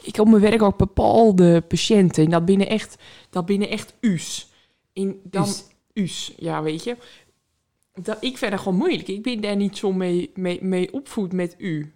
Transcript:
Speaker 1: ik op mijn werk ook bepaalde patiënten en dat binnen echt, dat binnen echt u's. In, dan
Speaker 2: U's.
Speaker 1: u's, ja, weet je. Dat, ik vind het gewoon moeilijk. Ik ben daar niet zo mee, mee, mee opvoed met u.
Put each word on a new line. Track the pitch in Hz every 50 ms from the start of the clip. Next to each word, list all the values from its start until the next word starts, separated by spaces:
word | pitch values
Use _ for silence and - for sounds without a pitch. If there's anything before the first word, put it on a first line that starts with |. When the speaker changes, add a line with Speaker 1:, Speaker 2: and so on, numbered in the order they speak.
| -
Speaker 1:
ik | - - -
op | 214 220
mijn | 226 214 196
werk | 214 214 226 214
ook | 202 196
bepaalde | - - 190 - - 233 226 226 226 233 220 196 180 180 175 170 170
patiënten | 165 - - 165 - - 226 208 190 170 - - 156
en | 160
dat | 170 170 170
binnen | 175 196 196 196 -
echt, | 220 214 - - - - - - - - _ _
dat | - 185 180
binnen | 170 202 196 208 196
echt | - 214 - - _ _
u's. | - 233 185 156 - - - - - - _ _ _ _ _ _ _ _ _
In, | 190 196 196 190 - -
dan | 180 - 196 196
Speaker 2:
U's. | 202 196 - - _ _ _ _ _ _
Speaker 1:
u's, | - 196 160 - - - - -
ja, | - - 170 160 156 156
weet | 156 156 160 -
je. | 233 240 240 - - - - _ _ _ _ _ _ _ _ _ _ _ _ _ _ _
Dat, | 190 175 - 220 214
ik | - 262 262 -
vind | - 220 196
het | 185
gewoon | - 196 185 180
moeilijk. | 277 370 302 190 - -
Ik | 190 202 214
ben | 254 247 214
daar | 208 208 208
niet | 202 202 196 196
zo | - - 202 190
mee, | 190 185 180 175 175 180 - _
mee, | - 185 180 175 180 -
mee | 190 185 180 180 - -
opvoed | 269 277 - - 233 202 180 185
met | 180 175 170 170 -
u. | - 196 160 151 147 151 -